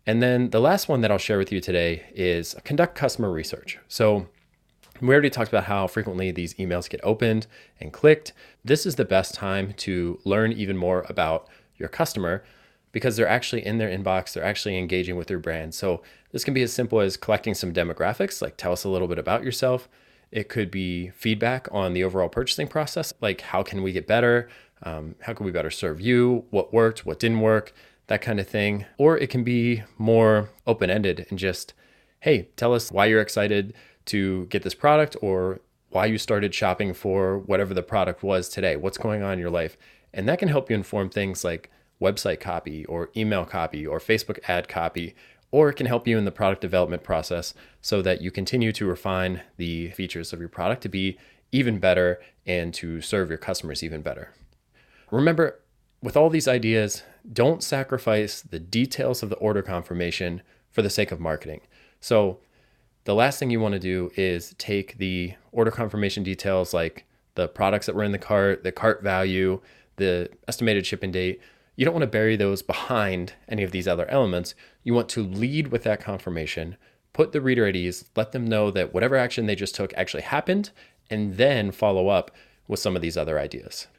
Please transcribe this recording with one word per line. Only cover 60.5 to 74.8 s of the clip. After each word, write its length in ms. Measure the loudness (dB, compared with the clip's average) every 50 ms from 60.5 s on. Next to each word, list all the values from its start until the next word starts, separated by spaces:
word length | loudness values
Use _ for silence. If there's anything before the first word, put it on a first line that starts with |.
| _ _ _ _
for 120 | 0 0
the 60 | 0 2
sake 220 | 2 0 0 0
of 80 | -2 -6
marketing. 420 | -4 -4 -4 -4 -6 -10 -14 -16 _ _ _ _ _ _ _ _
So 380 | -2 2 4 4 4 4 0 -4 _ _ _ _ _ _ _ _ _ _ _ _ -2
the 100 | 0 4
last 240 | 4 4 4 2 0
thing 120 | -2 0
you 100 | 0 2
wanna 180 | 0 0 0 -2
do 320 | -2 -2 -2 -2 -4 -4 -2
is 400 | -2 0 0 0 -2 -6 -10 -14
take 420 | -12 -6 -4 -2 -2 -4 -4 -8 -6
the 360 | -4 -4 -2 -4 -4 -6 -8 -14 _ _
order 180 | 0 0 2 2
confirmation 520 | 0 -2 -4 -4 -2 -2 -2 -2 -2 -2
details 500 | -4 -4 -4 -4 -2 0 2 2 0 0
like 340 | 0 -2 -2 -2 -6 -10 -20 _ _ _ _ _ -4
the 140 | -2 -2 -2
products 380 | 0 0 2 2 2 0 -2
that 80 | -2 -2
were 100 | -2 0
in 80 | -2
the 60 | -2 -4
cart, 440 | -2 2 2 4 4 4 2 0
the 100 | -2 -6
cart 300 | -4 0 2 2 2 2
value, 580 | 0 0 0 0 0 0 2 2 2 2 0 -2 -6 -14 -20 _ _ _ _
the 340 | -2 0 0 0 0 -2 -6 -10 -14 -10
estimated 400 | -8 -4 -2 0 2 2 2 0
shipping 240 | -2 -6 -6 -6 -4
date. 300 | -2 -2 -2 -2 -4 -6 -12 -20 _ _ _ _ _
You 80 | 0 0
don't 100 | 2 2
wanna 120 | 2 0
bury 300 | 0 2 2 2 2 2
those 260 | 2 2 0 0 -2
behind 680 | -4 -6 -6 -6 -4 -2 0 0 0 0 -2 -4 -6 -8 -10 -16 _ -8
any 140 | -4 -4 -2
of 80 | -2
these 160 | -2 -2 0 0
other 200 | 0 0 0 0
elements. 440 | 2 2 2 2 0 -2 -4 -6 -10 _ -20 -20 _ _